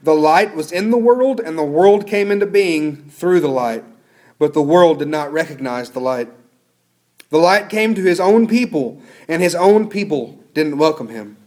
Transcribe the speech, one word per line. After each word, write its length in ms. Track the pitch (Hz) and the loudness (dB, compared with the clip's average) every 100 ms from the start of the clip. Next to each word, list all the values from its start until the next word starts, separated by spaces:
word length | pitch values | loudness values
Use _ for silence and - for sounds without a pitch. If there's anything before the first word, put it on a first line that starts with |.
The 140 | 139 156 | 2 2
light 400 | 156 170 208 160 | 4 2 0 -6
was 160 | 151 | -8
in 180 | 175 214 | -4 -2
the 80 | 240 | 0
world, 420 | 226 247 262 240 | 2 2 0 -2
and 200 | 160 160 | -6 -6
the 40 | |
world 440 | 147 151 196 202 202 | -4 2 4 4 0
came 240 | 208 202 | -4 -2
into 160 | 202 196 | -2 0
being 600 | 202 190 156 151 143 - | 0 0 -2 -4 -8 -20
through 340 | - 175 180 | -6 0 0
the 60 | 147 | 0
light, 360 | 131 120 113 - _ _ _ _ _ | -2 -4 -6 -12 _ _ _ _ _
but 160 | 147 151 | -2 0
the 80 | |
world 340 | 143 175 175 147 | 2 4 4 2
did 120 | 147 | -4
not 220 | 156 147 | -6 -4
recognize 600 | 156 165 135 131 123 120 | -4 -6 -8 -8 -8 -8
the 100 | 131 | -6
light. 280 | 127 127 117 - _ _ _ _ _ _ _ _ - | -4 -4 -8 -14 _ _ _ _ _ _ _ _ -2
The 80 | 156 | 2
light 320 | 175 202 208 | 4 2 0
came 240 | 214 220 | -2 -2
to 80 | 208 | 0
his 180 | 180 175 | 0 2
own 280 | 185 220 226 | 4 4 4
people, 520 | 233 247 156 120 - - - - | 0 -2 -4 -6 -10 -20 -20 -8
and 160 | 165 | -2
his 100 | 175 | -2
own 360 | 170 190 214 214 | 2 4 4 2
people 540 | 202 196 147 113 - _ 147 | -6 -4 -6 -6 -16 _ -4
didn't 240 | 156 143 | -4 0
welcome 300 | 151 - 117 | 0 0 -10
him. 280 | 113 104 104 | -14 -16 -20